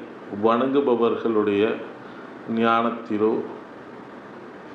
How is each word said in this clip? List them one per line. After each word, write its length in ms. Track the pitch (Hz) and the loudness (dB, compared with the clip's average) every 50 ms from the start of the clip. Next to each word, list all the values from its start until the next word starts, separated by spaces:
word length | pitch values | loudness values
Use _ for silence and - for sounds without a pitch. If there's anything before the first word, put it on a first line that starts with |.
| - - - - - - 104 101 107 | -12 -14 -14 -16 -12 -10 -2 2 4
வணங்குபவர்களுடைய 1300 | 113 117 120 131 135 135 143 127 123 120 113 117 113 104 - - 117 113 107 101 104 101 101 107 113 110 - - - - - - - - - - - - - - - 113 | 4 4 4 2 2 2 4 4 4 4 4 4 4 2 2 0 2 2 4 4 4 4 4 4 4 2 -2 -6 -12 -14 -14 -16 -16 -16 -16 -16 -14 -16 -12 -8 -4 0
ஞானத்திலோ 840 | 113 117 117 113 117 117 117 113 - - - 107 101 107 110 123 131 - - - - - - - - - - - - - - - - - - - - - - - - - - | 2 4 4 4 4 4 2 -2 -4 -4 -2 0 2 4 4 2 2 -2 -6 -8 -12 -14 -16 -16 -18 -16 -16 -16 -16 -16 -16 -16 -16 -16 -16 -16 -16 -16 -16 -16 -16 -16 -16